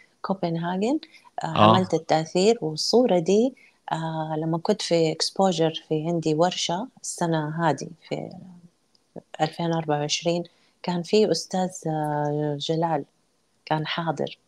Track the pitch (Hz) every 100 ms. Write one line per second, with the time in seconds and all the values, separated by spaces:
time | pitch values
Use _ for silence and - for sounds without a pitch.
0 | _ _ - 190 170 165 170 185 220 311
1 | - - _ - 170 160 107 147 185 160
2 | - 156 160 180 202 233 156 156 - 220
3 | 247 180 165 202 254 - - _ - 160
4 | 160 160 156 156 165 165 190 208 - 170
5 | 160 156 - - 196 160 160 160 - 156
6 | 156 170 160 151 175 - - 175 254 _
7 | - - 170 160 151 160 165 131 - -
8 | - 151 - - 185 - 170 _ _ _
9 | _ - - - 160 - 170 165 156 147
10 | 147 - 170 175 170 _ _ _ - 175
11 | 165 214 208 165 - 185 185 - 160 156
12 | 151 147 147 147 151 143 143 160 170 151
13 | - _ _ _ _ _ - 156 151 -
14 | 165 139 139 -